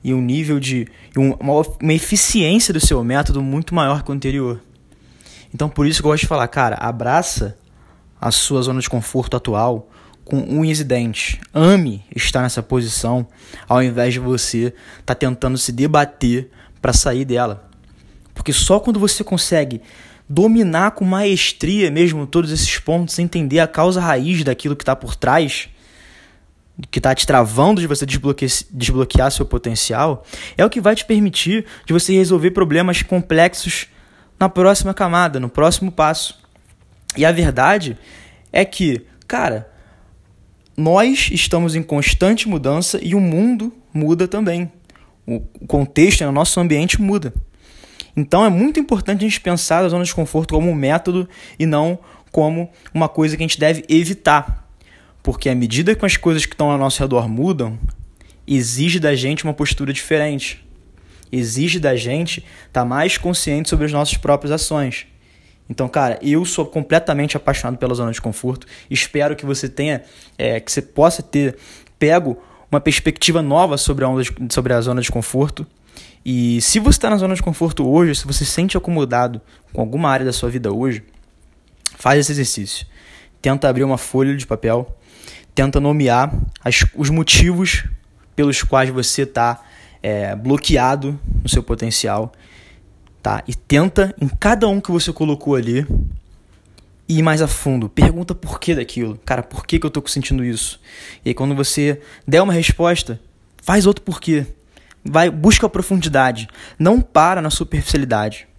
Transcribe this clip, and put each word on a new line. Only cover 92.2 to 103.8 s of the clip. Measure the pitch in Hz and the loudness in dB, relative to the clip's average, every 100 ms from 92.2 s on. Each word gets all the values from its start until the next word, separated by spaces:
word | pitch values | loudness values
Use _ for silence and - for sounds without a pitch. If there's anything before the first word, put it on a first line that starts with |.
| 110 _ - - - - _ _ - _ | -6 _ -20 -20 -20 -20 _ _ -20 _
tá? | - 104 - | -6 -4 -6
E | |
tenta, | - _ 143 185 - 196 - | -12 _ 2 4 2 0 -2
em | 139 | -4
cada | - 202 226 214 | 0 0 2 2
um | 196 | 0
que | - | -2
você | 170 165 | -2 -2
colocou | 156 156 147 151 135 | -2 -2 -2 0 -2
ali, | 117 123 147 - - - _ - _ _ _ - _ _ - | 0 -2 0 -2 -2 -8 _ -20 _ _ _ -20 _ _ -2
ir | 160 | 2
mais | 160 156 | 2 2
a | 151 | 0
fundo. | - 143 131 107 | 0 -2 -2 -2
Pergunta | - - 170 175 | 2 2 2 -6
por | 180 - - | -8 -8 -6
que | - | -2
daquilo. | 156 117 - 113 107 - | -2 -4 -6 -6 -6 -4
Cara, | 127 | -4
por | - - - | -4 -12 -2
que | 165 | -2
que | 156 | -2
eu | |
tô | 143 - | -6 -6
sentindo | 143 - 131 | -6 -2 -2
isso? | 123 113 - - - - - - | -2 -4 -8 -10 -20 -20 -20 -8
E | 123 | -6
aí, | |
quando | 120 135 | -2 -2
você | 139 135 - 147 143 - - - | -2 -2 0 0 -2 -10 -14 2
der | 156 | 4
uma | 196 | 4
resposta, | 170 165 - 170 175 - 113 _ _ _ - | 2 2 2 2 0 -4 -10 _ _ _ -10
faz | - 202 | 0 4